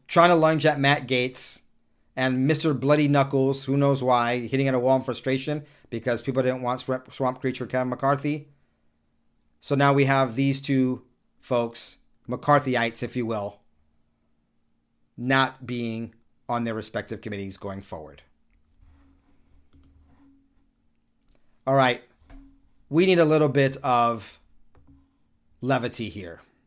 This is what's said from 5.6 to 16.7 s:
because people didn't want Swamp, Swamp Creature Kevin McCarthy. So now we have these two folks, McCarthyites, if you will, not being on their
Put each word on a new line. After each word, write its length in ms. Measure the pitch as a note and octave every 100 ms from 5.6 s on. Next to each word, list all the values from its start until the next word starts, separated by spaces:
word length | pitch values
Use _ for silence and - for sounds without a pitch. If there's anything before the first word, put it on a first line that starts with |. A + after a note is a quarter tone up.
| - _ _
because 320 | A#2 B2 A#2+
people 200 | - B2+
didn't 200 | B2+ B2+
want 180 | B2 C3
Swamp, 320 | - C3 -
Swamp 280 | - B2+ B2+
Creature 260 | C3 B2+ A#2+
Kevin 220 | B2+ B2+
McCarthy. 600 | B2+ C3+ C#3+ D3 D3+ - _ _ _ _ _ _ _ _ _ _ _
So 140 | -
now 180 | C#3 C#3+
we 140 | C#3 C3+
have 300 | C#3 B2+ A2+
these 260 | C3+ C3+
two 400 | - C3+ B2+ B2+ - _ _ _
folks, 580 | - A#2+ A#2 - - - _ _ -
McCarthyites, 760 | B2 - C#3+ C3+ A#2+ A#2 A2+
if 120 | A#2+
you 120 | B2+ A2+
will, 320 | A2 G2+ - _ _ _ _ _ _ _ _ _ _ _ _ _ _ _ -
not 480 | B2 C3+ C3+ - B2
being 480 | B2 A#2 A2+ A2 - _ _ -
on 160 | A#2+
their 80 | A#2